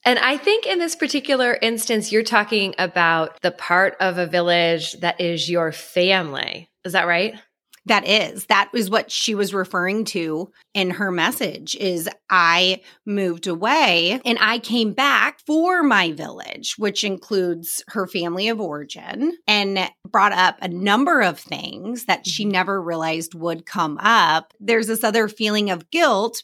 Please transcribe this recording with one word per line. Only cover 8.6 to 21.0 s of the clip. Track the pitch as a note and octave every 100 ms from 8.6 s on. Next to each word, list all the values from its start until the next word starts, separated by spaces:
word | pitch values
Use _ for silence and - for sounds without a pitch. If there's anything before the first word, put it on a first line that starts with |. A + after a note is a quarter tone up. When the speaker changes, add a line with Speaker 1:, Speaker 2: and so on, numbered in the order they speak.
| G3+
Speaker 2:
is | A#3+ F#3+
what | G#3+ -
she | - - G#3
was | G3
referring | G3 F#3 F#3 F3+ G#3+ A3
to | F#3+ E3 D#3 F3+ _ _
in | G3+ F#3
her | F3 G3+
message, | F3+ E3+ A#3 G3+ - - -
is | G3 F3 E3 - -
I | F#3 E3+ E3+ F#3 F#3 - - -
moved | G3+ F#3 E3+ F#3+
away | E3 G#3+ D4+ C4 E3+ E3+ B3
and | B3 A#3
I | G#3+ A#3+
came | A3+ A#3 A3
back | G3+ C#4 B3 C4+ - -
for | D#4 E4+ F4+
my | D4 G#3 F3
village, | D3+ D#3 - - - - -
which | G#3 G3+
includes | G#3 F#3+ - G3+ F3+ E3 E3+ - -
her | A3+ F#3
family | F#3+ E3+ F3+ G#3+
of | A3+
origin, | F#3 D3 C#3+ - - G#3 D4 E4+ -
and | G#3 G3 G3 F#3 _ -
brought | G#3+ G3+
up | F3+ F#3 -
a | F#3
number | F3 G3+ G#3+